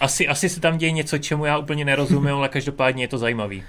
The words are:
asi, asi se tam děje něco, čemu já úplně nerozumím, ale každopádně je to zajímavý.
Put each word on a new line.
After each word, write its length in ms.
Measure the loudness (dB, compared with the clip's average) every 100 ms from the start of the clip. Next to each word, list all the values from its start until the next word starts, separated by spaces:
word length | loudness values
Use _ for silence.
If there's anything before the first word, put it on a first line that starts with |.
asi, 280 | -2 2 0
asi 200 | 2 0
se 120 | 2
tam 180 | 0 2
děje 140 | 0
něco, 260 | 0 0 -4
čemu 260 | -2 -2
já 140 | 0 0
úplně 260 | -2 -2
nerozumím, 500 | 0 2 4 4 2
ale 140 | 0 0
každopádně 560 | -2 -4 0 0 0
je 40 | -2
to 100 | -2
zajímavý. 440 | -2 -2 -4 -8